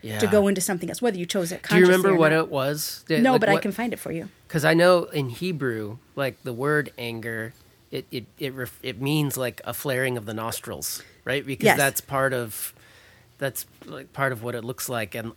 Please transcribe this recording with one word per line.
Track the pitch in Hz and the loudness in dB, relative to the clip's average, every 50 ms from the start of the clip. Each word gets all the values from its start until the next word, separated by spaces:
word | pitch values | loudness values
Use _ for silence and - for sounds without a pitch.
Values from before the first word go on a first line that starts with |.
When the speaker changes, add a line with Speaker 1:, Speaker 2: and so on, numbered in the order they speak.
Speaker 1:
to | - 110 | -10 -6
Speaker 2:
Yeah. | 107 - 220 202 | -2 0 2 4
Speaker 1:
go | 208 208 196 | 4 4 4
into | 202 196 185 | 4 2 0
something | 175 - 190 175 185 175 | 0 -2 -2 -4 -4 -6
else, | 180 - | -4 -2
whether | 247 240 196 | -2 -2 -2
you | 175 175 | -2 -4
chose | - - 196 170 165 185 | -4 -2 -2 -2 -4 -6
it | - - | -8 0
Speaker 2:
Do | - 170 | 4 6
you | 180 185 | 8 8
Speaker 1:
consciously | |
Speaker 2:
remember | 180 185 185 185 196 | 8 8 6 6 4
Speaker 1:
or | 190 | 6
Speaker 2:
what | 165 160 151 156 | 6 6 6 4
Speaker 1:
not. | 160 | 4
Speaker 2:
it | 160 160 | 2 0
was? | 156 139 131 143 151 151 - - - - - | -2 -2 -2 -2 -2 -4 -6 -8 -8 -8 -4
Did, | - 160 190 233 | 0 2 4 6
Speaker 1:
No, | 262 254 | 6 4
Speaker 2:
like, | 208 | 4
Speaker 1:
but | 220 202 | 4 4
I | 196 | 2
Speaker 2:
what | 196 | 2
Speaker 1:
can | - 202 | 0 -2
find | 190 - 240 233 220 | -4 -4 -4 -4 -6
it | - | -6
for | - - | -8 -8
you. | 160 165 - 190 - _ _ - | -8 -8 -8 -12 -16 _ _ -6
Speaker 2:
'Cause | - 156 143 | -2 2 4
I | 156 165 | 4 6
know | 165 175 180 180 170 170 | 6 8 6 6 4 2
in | - - 147 135 123 | -2 -4 -4 -4 -4
Hebrew, | 117 - 175 185 170 135 143 123 113 110 107 104 113 131 _ _ - | -4 -6 -4 -4 -4 -2 -2 -4 -4 -4 -6 -8 -10 -14 _ _ -6
like, | 139 139 127 - - - | -4 -4 -4 -6 -8 -10
the | 127 | -10
word | 120 117 135 147 151 151 127 - - | -6 -4 0 0 0 0 0 -2 -8
anger, | - 120 117 117 113 110 117 113 110 110 113 - _ _ _ _ _ _ _ | -10 -8 -8 -8 -8 -8 -8 -8 -8 -8 -10 -12 _ _ _ _ _ _ _
it, | - 131 - - | -10 -10 -10 -10
it, | - 123 107 - _ - | -10 -12 -12 -12 _ -10
it | 143 135 131 | -10 -8 -8
ref-, | 131 123 - - - - | -8 -10 -10 -12 -12 -12
it | 131 107 107 | -10 -8 -4
means, | 135 143 156 151 147 135 - | -2 0 2 2 2 0 -2
like, | 131 127 120 - - - | -2 -4 -6 -6 -8 -10
a | - 110 | -10 -8
flaring | - - 143 131 127 135 127 123 | -6 -4 -4 -2 0 0 -2 -2
of | 117 101 | -4 -6
the | 113 107 | -6 -6
nostrils, | 110 113 117 117 - - 120 92 69 - - - - - - - _ - | -4 -4 -4 -6 -8 -8 -10 -10 -8 -8 -8 -8 -10 -12 -18 -20 _ -6
right? | 120 131 143 - | -4 -4 -2 -4
Because | 135 135 - 220 | -6 -2 2 4
Speaker 1:
Yes. | 208 147 | 4 6
Speaker 2:
that's | 147 139 135 - - | 6 4 2 0 -2
part | - - 139 135 135 135 131 | -6 -4 0 0 0 0 0
of, | 123 120 107 - - - - - _ - - - - - - - _ _ _ _ | -2 -4 -6 -8 -8 -10 -10 -12 _ -20 -20 -20 -20 -20 -20 -20 _ _ _ _
that's, | - 139 135 - - - - _ - - | -8 -6 -6 -6 -8 -12 -14 _ -20 -18
like, | - 151 135 139 - | -16 -16 -16 -16 -12
part | - 139 139 135 127 | -4 -2 -2 -2 -2
of | 104 113 | -4 -6
what | 120 117 | -8 -8
it | 117 110 | -8 -8
looks | 123 127 - - - | -8 -8 -8 -6 -6
like | 123 113 110 98 - | -4 -4 -4 -6 -6
and | 117 110 113 - | -8 -10 -8 -6